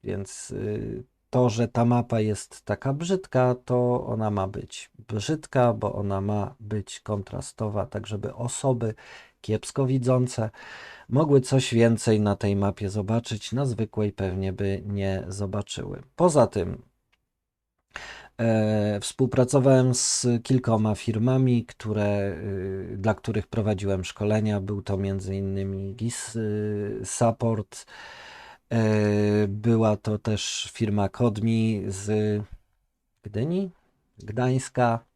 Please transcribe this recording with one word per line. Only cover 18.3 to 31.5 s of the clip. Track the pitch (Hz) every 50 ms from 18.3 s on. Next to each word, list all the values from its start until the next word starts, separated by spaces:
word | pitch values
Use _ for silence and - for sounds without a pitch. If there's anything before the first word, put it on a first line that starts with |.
| _
e, | - 117 117 113 110 107 107 107 107 104 104 104 101
współpracowałem | - - - - 131 120 - 131 127 123 - 139 127 139 135 131 127 127 123
z | 123 - - - - - 123 120 117 117
kilkoma | - 131 127 127 - 113 107 107 110 104
firmami, | - - - 110 110 113 123 131 131 131 127 123 120 110
które, | - - _ - 110 107 107 104 104 101 101 98 98 90 80 - 98 98 95 92 98 95 95 92 87 104
y, |
dla | 98 95 110 104
których | - - - 107 104 98
prowadziłem | _ - - 104 107 104 90 101 98 98 92 92
szkolenia. | - - - 104 104 107 107 107 107 104 104
Był | 95 95 104 101
to | 95 - 101
między | 95 98 98 98 98 95 95 95
innymi | 98 98 98 98 98 98 98 98 95 98 98 95
gis, | - 113 117 117 - - - -
y, | 117 110 107 104 107 104 107 104 104 104 104 107 107 110
Support, | - - - 120 117 110 _ 120 113 113 107 101 _ - - - - - - - - - - - - - - - - - _ _ _
e, | 117 117 110 110 107 107 104 104 104 104 104 104 104 104 107
była | 101 101 107 107 120 117 110 113 110 107
to | 101 _ - 107 104
też | _ - 107 101 - - - - - - -
firma | - 113 104 104 104 101 95
Codmi | - - 123 120 101 107 104 113